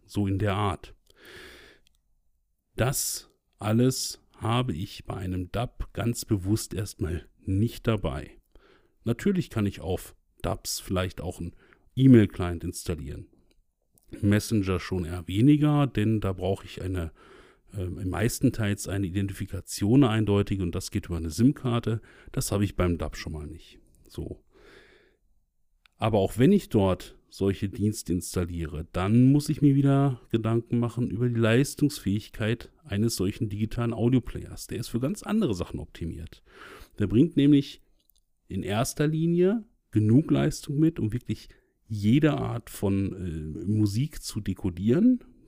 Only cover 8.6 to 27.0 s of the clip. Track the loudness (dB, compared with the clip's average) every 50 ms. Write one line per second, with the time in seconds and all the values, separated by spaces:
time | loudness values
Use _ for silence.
8.6 | _ _ _ _ _ _ _ _ -4 -4 -4 0 0 0 0 0 -2 -2 -2 -2
9.6 | -2 -2 -4 -6 -6 -4 -4 -4 -6 -10 -20 _ _ _ _ -8 -6 -6 -6 -4
10.6 | -6 -8 -8 -8 -6 -4 -2 -2 -2 -4 -6 -8 -10 -10 -8 -8 -10 -10 -12 -16
11.6 | _ _ _ _ _ _ 0 6 8 10 10 10 10 6 2 -4 -4 -4 -4 -6
12.6 | -6 -8 -8 -8 -6 -6 -6 -6 -6 -10 -12 -12 -14 -18 _ _ _ _ _ _
13.6 | _ _ _ _ _ _ _ _ _ -18 -8 -2 2 2 2 2 2 0 -2 0
14.6 | 0 0 -2 -2 -2 -4 -4 -4 -4 -4 -6 -8 -6 -4 0 4 6 6 6 6
15.6 | 4 4 4 2 2 0 0 0 0 0 0 0 -2 -4 -4 -2 -2 -2 -2 -2
16.6 | -6 -14 -12 -8 -6 -4 -4 -4 -6 -6 -10 _ -20 -20 -20 -20 -20 -20 _ _
17.6 | _ -12 -10 -8 -8 -8 -8 -6 -6 -4 -2 -2 -2 -2 -2 0 0 0 0 0
18.6 | -2 -2 -2 -4 -6 -6 -4 -4 -4 -2 -2 -2 -2 -4 -4 -8 -8 -8 -10 -12
19.6 | -12 -10 -6 -2 2 4 6 6 6 6 4 2 2 2 2 2 2 0 -2 -2
20.6 | -2 -2 -4 -6 -8 -4 -6 -6 -4 -4 -6 -4 -4 -4 0 4 4 4 4 2
21.6 | -2 -2 -2 -2 -2 -2 -4 -4 -6 -12 -20 -20 -16 -8 -6 -4 -2 -2 0 0
22.6 | 0 0 0 0 0 0 0 -2 -4 -8 -8 -10 -10 -8 -8 -10 -10 -12 -14 -18
23.6 | -20 -20 -20 -20 _ _ _ _ _ -16 -12 -10 -10 -10 -10 -14 _ _ _ _
24.6 | -20 -20 -20 -20 -20 _ _ _ _ _ _ _ _ _ _ _ _ _ _ _
25.6 | _ _ _ _ _ _ _ -2 -2 2 2 2 2 2 2 4 6 6 6 4
26.6 | 2 2 2 4 4 4 2 0